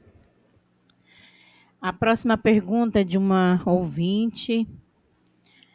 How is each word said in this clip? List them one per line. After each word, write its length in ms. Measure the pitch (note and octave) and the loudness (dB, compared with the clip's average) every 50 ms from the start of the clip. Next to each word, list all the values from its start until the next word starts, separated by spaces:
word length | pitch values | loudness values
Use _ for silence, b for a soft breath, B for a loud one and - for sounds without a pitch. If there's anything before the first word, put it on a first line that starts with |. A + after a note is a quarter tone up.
| _ - _ _ _ _ _ _ _ _ _ _ _ _ _ _ _ _ _ b b b b b b b b b b b b b b b b - | _ -20 _ _ _ _ _ _ _ _ _ _ _ _ _ _ _ _ _ b b b b b b b b b b b b b b b b -10
A 120 | - F#3 F#3 | -8 -8 -6
próxima 460 | - A#3 A3+ A3+ A3+ - A#3+ A3+ G#3+ | -2 0 0 0 0 0 0 0 0
pergunta 600 | - A3 A3 G#3+ F3+ F3 G#3+ A#3 A#3+ A3+ F#3+ G#3+ | 2 2 2 2 2 0 -2 0 0 0 0 0
é 40 | G3 | 0
de 140 | F3 F3 F#3+ | 0 0 0
uma 420 | G3 G3 F#3+ F#3+ F#3 F3+ F3+ F3 - | 2 2 2 4 4 4 2 2 2
ouvinte. 1000 | - F3 F3+ F3+ D#3+ C#3 D#3 E3+ F3+ G3 G#3+ A3+ A#3 G#3+ - - - A3+ A3+ A3 - - - - _ _ _ _ _ _ _ _ _ _ _ b b b b b b | 0 0 0 0 -2 -4 -4 -2 -2 0 0 -2 -4 -4 -8 -6 -4 -2 -4 -4 -4 -8 -20 -20 _ _ _ _ _ _ _ _ _ _ _ b b b b b b